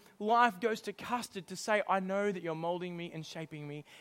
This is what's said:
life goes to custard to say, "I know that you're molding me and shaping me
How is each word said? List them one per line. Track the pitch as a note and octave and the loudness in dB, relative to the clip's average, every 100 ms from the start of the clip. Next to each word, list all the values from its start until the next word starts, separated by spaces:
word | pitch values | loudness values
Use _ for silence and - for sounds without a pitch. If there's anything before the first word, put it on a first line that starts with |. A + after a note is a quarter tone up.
| - _ | -10 _
life | G#3 A#3 A#3+ F3+ | 4 6 6 4
goes | A3 A3 | -2 0
to | - | -4
custard | G3 - A#3+ - G3 E3+ | -8 -4 -4 -4 -10 -10
to | F#3 | -8
say, | - G#3+ - | 2 2 4
"I | F#3+ | 2
know | F#3+ G3 G#3 | 2 0 0
that | F#3 | 0
you're | E3 | -4
molding | D#3+ E3 F3 F3+ F3 | -2 -2 -2 -4 -6
me | E3+ | -8
and | D#3+ D#3 | -8 -10
shaping | - D#3+ D#3 D3 | -10 -10 -10 -10
me | D3 - - | -10 -12 -20